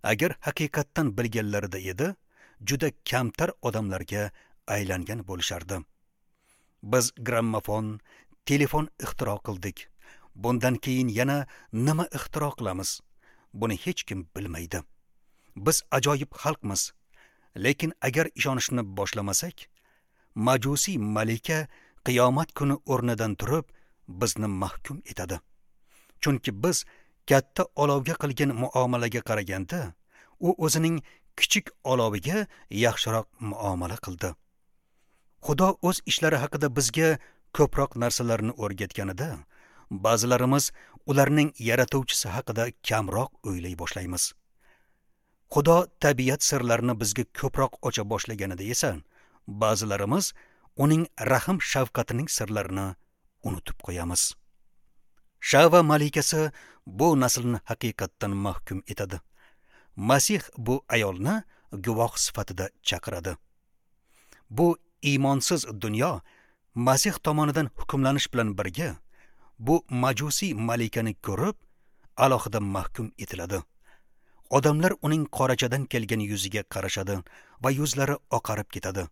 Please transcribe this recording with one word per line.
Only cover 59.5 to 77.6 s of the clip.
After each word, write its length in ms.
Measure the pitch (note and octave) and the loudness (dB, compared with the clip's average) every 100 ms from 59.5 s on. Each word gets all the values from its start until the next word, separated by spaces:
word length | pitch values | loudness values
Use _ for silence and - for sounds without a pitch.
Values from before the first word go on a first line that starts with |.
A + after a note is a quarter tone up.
| _ _ _ _ - | _ _ _ _ -6
Masih 440 | G#2+ C#3 - G3+ - | 2 4 4 0 -2
bu 220 | - A2+ C3 _ | -8 -2 -2 _
ayolni 500 | A#2+ G2+ F2+ A2 G#3+ - _ - | 0 0 0 -2 -2 -6 _ -14
guvoh 400 | G2 G2+ A2 A#2 - | -6 -2 0 0 0
sifatida 540 | - - G2+ F#2 F#2+ _ | -4 -4 -8 -6 -8 _
chaqiradi. 540 | - - - F2+ E2+ F2 _ _ _ _ _ _ _ _ _ - _ | -6 -4 -6 -8 -8 -8 _ _ _ _ _ _ _ _ _ -20 _
Bu 300 | G#2+ F3 E3 _ _ | 2 2 2 _ _
iymonsiz 640 | D3 C#3 C3+ C#3 - E3+ C3+ | 0 2 4 2 2 -2 -2
dunyo 380 | G#2+ G#2+ G#2+ A#2+ G2+ - _ _ _ _ A#2+ | -6 -4 0 0 -2 -10 _ _ _ _ 0
Masih 380 | B2 C3 G#3 | 2 4 2
tomonidan 540 | F3 - D3+ D3+ D3 C#3 | 0 0 2 2 2 -2
hukmlanish 600 | - - C#3 C3 C#3 - | -4 -4 0 2 2 0
bilan 200 | B2+ A2 | 0 0
birga 360 | G2 F#2+ F#2 E3 D#2+ - - - - - _ | -2 -4 -4 -6 -6 -16 -20 -20 -20 -20 _
bu 240 | A2+ E3 - | 2 2 2
majusiy 640 | B2+ B2+ B2+ D3 - G3 | 0 0 0 -2 -2 -2
malikani 600 | G#2+ A#2 A#2 A2+ - A2 | -2 0 0 0 -2 -4
ko'rib, 420 | G#2 - G2 E3+ - - _ _ _ - - | -4 -4 -2 -2 -2 -14 _ _ _ -18 4
alohida 420 | C3+ B2+ A2 A2 | 4 4 0 -4
mahkum 500 | G2+ G2 F#2 - A2 | -2 -4 -4 -6 -8
etiladi. 460 | - G2+ F#2 E2+ G2 - _ - - _ _ _ - - | -10 -12 -10 -6 -6 -8 _ -20 -20 _ _ _ -20 0
Odamlar 420 | C3+ C#3+ D3+ F3+ - | 4 4 4 2 2
uning 280 | D3 D#3 D3 | 0 0 0
qorachadan 580 | - C3 B2+ B2+ C3 C3+ | 0 2 2 0 0 -2
kelgan 340 | B2+ G#2+ A2 | -4 -2 -2
yuziga 440 | G#2 G#2 G2 G#2+ | -2 -4 -4 -4
qarashadi 520 | - - F#2+ G2+ F#2+ G2 - - - | -6 -6 -4 -4 -2 -4 -6 -20 -20
va 120 | - | -4